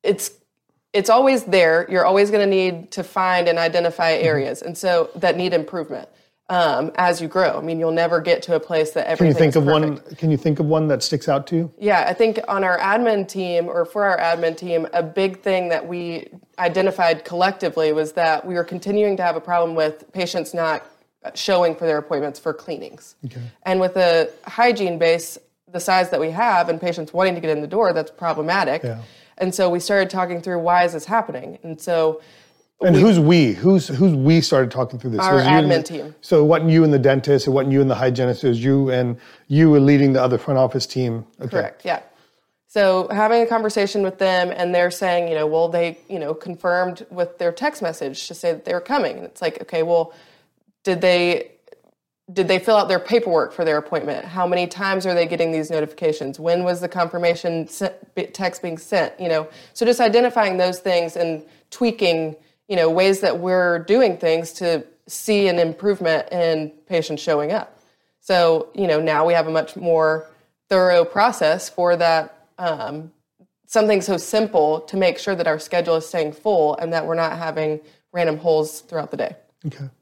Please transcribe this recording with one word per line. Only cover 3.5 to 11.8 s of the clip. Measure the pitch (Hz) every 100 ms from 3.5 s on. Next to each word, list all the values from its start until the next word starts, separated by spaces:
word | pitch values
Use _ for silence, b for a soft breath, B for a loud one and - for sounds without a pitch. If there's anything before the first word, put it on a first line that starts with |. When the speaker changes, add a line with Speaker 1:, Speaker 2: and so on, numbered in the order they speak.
| 170
Speaker 1:
identify | 165 175 170 170 165 160
Speaker 2:
Mm-hmm. | 165
Speaker 1:
areas, | 151 131 -
and | - 165
so | 190 170 160 -
that | 185 170
need | 180
improvement, | 175 151 180 156 131 - _ _ _ -
um, | 180 165 127 156 -
as | 180 170
you | 165
grow. | 190 175 131
I |
mean, | 156 165
you'll | 165
never | 165 170 165
get | 156 170
to | - 160
a |
place | - 165 156
that | 160 -
Speaker 2:
Can | 160 175
you |
Speaker 1:
everything's | 156 160 156
Speaker 2:
think | 143
of |
one, | 156 156 139
Speaker 1:
perfect. | - 156
Speaker 2:
can | 160
you | 147
think | 165 147
of | 151
one | 156 156
that | 131
sticks | - 147 -
out | 143 139
to | 165
you? | 165
Speaker 1:
Yeah, | -